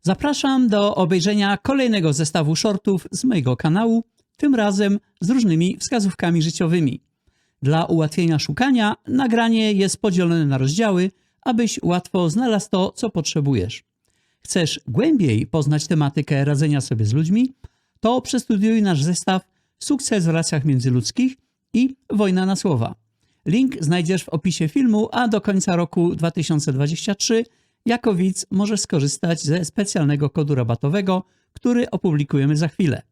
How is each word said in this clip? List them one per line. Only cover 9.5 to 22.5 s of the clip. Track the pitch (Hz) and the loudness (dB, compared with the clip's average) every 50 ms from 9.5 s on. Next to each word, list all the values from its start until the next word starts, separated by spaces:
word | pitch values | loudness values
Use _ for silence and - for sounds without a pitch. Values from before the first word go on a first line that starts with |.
| 226 220 220 214 | 2 2 2 2
jest | 208 190 196 185 - - | 2 2 2 0 -2 -2
podzielone | - 214 180 180 180 170 170 165 156 | -2 0 2 2 2 2 2 2 2
na | 143 139 131 | 2 2 2
rozdziały, | 135 135 151 190 233 214 190 175 185 190 _ _ _ _ _ _ | 0 0 0 0 0 2 2 2 0 -2 _ _ _ _ _ _
abyś | _ 262 247 220 240 214 - - | _ -2 0 0 0 0 -2 -2
łatwo | - 170 175 180 - - - 185 175 160 | -2 0 0 0 -2 -2 -2 0 0 2
znalazł | 151 220 262 247 220 202 - - | 0 0 0 0 0 -2 -2 -2
to, | - 185 185 196 - | 0 0 0 -2 -4
co | - - 220 | -6 -6 -4
potrzebujesz. | - 175 151 - - 160 143 139 135 107 90 110 - - _ _ _ _ _ _ _ _ _ _ _ _ _ | -4 -4 -4 -2 -2 -2 0 0 0 0 -2 -4 -8 -14 _ _ _ _ _ _ _ _ _ _ _ _ _
Chcesz | - - 190 165 147 - - _ | -4 -2 0 0 0 -4 -8 _
głębiej | - 110 151 247 330 311 240 180 135 110 110 - | -4 -2 0 2 2 2 2 2 2 2 0 -2
poznać | - - 160 147 147 147 151 151 | -2 -2 -2 0 0 0 -2 -2
tematykę | - 175 156 147 139 - 160 143 - 151 139 139 | -2 0 0 0 0 -2 -4 -4 -2 -2 0 0
radzenia | 143 147 139 156 151 147 143 | 0 0 0 0 0 0 -2
sobie | 127 - 127 113 110 | -2 -4 -2 -2 0
z | 104 | 0
ludźmi? | 113 147 160 160 196 226 254 254 - _ - - _ _ _ _ _ _ | 0 0 0 2 2 2 0 0 -4 _ -20 -20 _ _ _ _ _ _
To | - 220 247 254 | -2 0 0 0
przestudiuj | 254 - - 247 - - 226 196 202 220 226 226 | -2 -2 -4 -4 -2 0 0 2 2 2 2 2
nasz | 208 196 175 139 | 2 2 2 2
zestaw | 139 170 180 - - - 190 185 - _ _ _ _ _ _ _ | 0 0 -2 -2 0 -2 -2 -2 -4 _ _ _ _ _ _ _
Sukces | - - 294 254 - - 226 202 170 | -4 -2 -2 -2 0 -2 0 0 2
w | |
relacjach | 165 160 165 160 - - 151 135 | 2 0 0 -2 -2 -2 -2 0
międzyludzkich | 156 135 127 120 135 123 123 110 - - - 254 254 262 _ _ _ _ _ _ _ - | 0 0 2 0 2 0 0 -2 -2 -2 -2 -2 -2 -2 _ _ _ _ _ _ _ 0
i | 226 254 262 269 _ _ _ | 0 0 0 -2 _ _ _
Wojna | - 202 214 196 185 185 185 | -2 0 0 2 2 0 0
na | 190 | 0